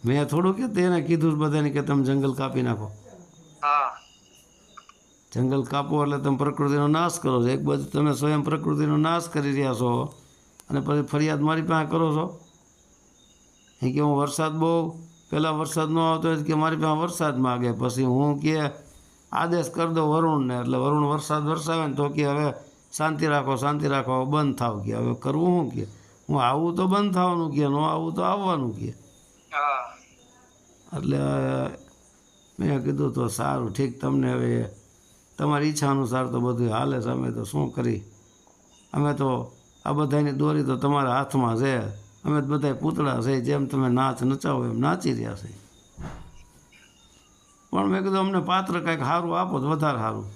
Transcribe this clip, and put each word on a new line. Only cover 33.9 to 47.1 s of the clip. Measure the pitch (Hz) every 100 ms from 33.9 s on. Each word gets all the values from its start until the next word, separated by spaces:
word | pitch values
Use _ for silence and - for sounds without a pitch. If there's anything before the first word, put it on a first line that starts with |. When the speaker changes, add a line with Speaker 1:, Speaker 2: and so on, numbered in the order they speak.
| 120
Speaker 1:
તમને | 135 139 131
હવે | 123 123 120 110 - - _ _ - _ -
તમારી | 147 147 151
ઈચ્છા | 151 143
અનુસાર | 139 123 131 123
તો | 123
બધું | 123 120 120
હાલે | 110 139 131
છે, | 117
અમે | 127 123
તો | 117
શું | 107 147 135
કરી? | 127 120 104 - - - _ _ _ _ - -
અમે | - 147
તો | 143 135 123 120 - _ _ -
આ |
બધાની | 147 151 147 147
દોરી | 135 147 151
તો | 131 127
તમારા | 139 143 135 123
હાથમાં | 135 135 117 113
છે, | 135 127 104 104 - -
અમે | - 151
તો | 135
બધાય | 147 143
પૂતળા | 135 156 - 147 123
છે, | 117 135
જેમ | 123 143 135
તમે | 139 131
નાચ | 123 135 123
નચાવો | 127 135 - 131 120
એમ | 113
નાચી | 139 180 165
રહ્યા | 117 113 101
છે." | - - - - - - - - - - - - _ - - _ -